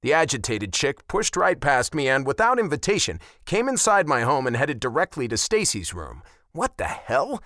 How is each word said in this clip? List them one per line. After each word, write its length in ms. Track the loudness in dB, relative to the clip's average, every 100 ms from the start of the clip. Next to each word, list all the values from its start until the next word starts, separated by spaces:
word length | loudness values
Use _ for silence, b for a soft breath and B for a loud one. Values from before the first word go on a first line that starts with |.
The 120 | 2
agitated 600 | 2 2 0 -2 -4 -4
chick 360 | -2 -2 -2 _
pushed 280 | -2 -2 0
right 240 | 2 2
past 320 | 2 2 2
me 160 | 0 2
and, 160 | 2
without 360 | 0 0 2 2
invitation, 580 | 0 -2 0 0 0 -4 B B -4
came 220 | -2 0
inside 380 | 0 2 2 4
my 140 | 2
home 260 | 2 2 2
and 100 | 0
headed 220 | 0 0
directly 480 | -2 0 -2 -2 -4
to 100 | -2
Stacy's 560 | 0 0 0 -2 -6
room. 300 | -10 -12 -14 -20 b b
What 240 | -6 -6 -4
the 80 |
hell? 580 | -6 -6 -2 -2 -2 -6